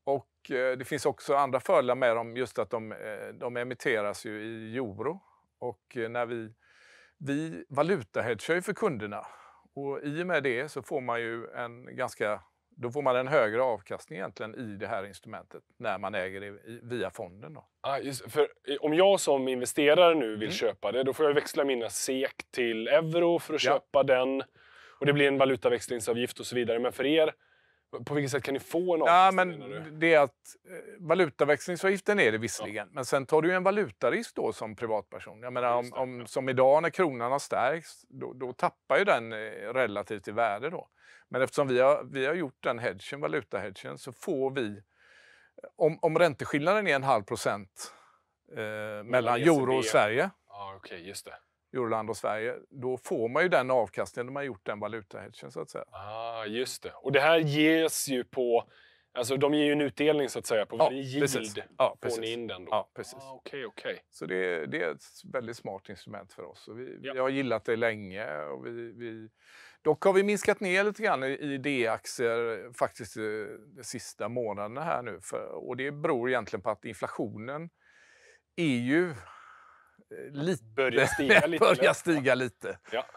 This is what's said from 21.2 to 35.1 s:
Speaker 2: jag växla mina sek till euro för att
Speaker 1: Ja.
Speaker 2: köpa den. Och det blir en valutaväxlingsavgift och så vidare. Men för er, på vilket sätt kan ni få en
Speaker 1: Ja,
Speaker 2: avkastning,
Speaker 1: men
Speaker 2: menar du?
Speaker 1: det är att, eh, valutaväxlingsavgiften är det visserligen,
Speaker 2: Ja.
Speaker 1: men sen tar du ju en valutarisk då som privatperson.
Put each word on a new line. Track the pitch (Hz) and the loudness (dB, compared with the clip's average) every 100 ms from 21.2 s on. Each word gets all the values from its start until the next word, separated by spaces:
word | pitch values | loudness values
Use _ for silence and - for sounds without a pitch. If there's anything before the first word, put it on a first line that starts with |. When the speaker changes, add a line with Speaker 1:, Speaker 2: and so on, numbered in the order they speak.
| 156 | 2
Speaker 2:
jag | |
växla | 143 - 160 | 4 0 0
mina | 139 127 110 | 0 0 -2
sek | - - 131 135 - - | -4 -2 -2 -2 -6 -8
till | - 120 110 117 | -2 -2 0 2
euro | 147 160 170 170 170 | 2 4 2 4 2
för | - | 0
att | 156 | 0
Speaker 1:
Ja. | 127 | 2
Speaker 2:
köpa | 139 - 143 | 2 2 2
den. | 135 131 127 135 131 _ - - - - | 6 4 4 -2 -6 _ -20 -20 -20 -2
Och | 143 | 2
det | |
blir | 143 139 | 4 4
en | 139 | 6
valutaväxlingsavgift | 135 131 127 120 - 120 107 117 123 - | 4 4 2 0 0 -4 -2 -2 -2 -6
och | 120 | -6
så | 123 | -2
vidare. | 117 113 | 0 0
Men | 123 | -2
för | 117 135 | 0 2
er, | 156 156 - _ _ _ _ _ 127 120 | 4 4 0 _ _ _ _ _ -12 -4
på | |
vilket | 147 139 | -2 0
sätt | 139 | -2
kan | - | -2
ni | 135 | -4
få | - 165 180 | -2 -2 2
en | 165 | 4
Speaker 1:
Ja, | 151 175 190 | 6 8 8
Speaker 2:
avkastning, | 190 185 160 | 6 2 -2
Speaker 1:
men | - | -10
Speaker 2:
menar | - 156 | -12 -12
du? | |
Speaker 1:
det | 156 165 | 0 6
är | 156 | 8
att, | 139 - - - - | 6 2 -20 -20 -18
eh, | 175 - 135 165 | -18 -16 -8 0
valutaväxlingsavgiften | 165 170 - 143 147 - 175 190 196 - 208 | 4 2 4 4 4 0 -2 0 0 2 4
är | 131 | 4
det | 110 | 4
visserligen, | 113 - 107 104 101 | -2 -6 -8 -8 -8
Speaker 2:
Ja. | |
Speaker 1:
men | 147 127 | -8 0
sen | 143 127 | 0 2
tar | 160 | 2
du | 160 | 4
ju | 185 | 2
en | |
valutarisk | 185 202 160 - 123 175 233 - | 2 0 -2 -2 0 0 -4 -4
då | 113 | -4
som | 107 113 104 | -4 -8 -8
privatperson. | 117 110 - | -4 -4 -6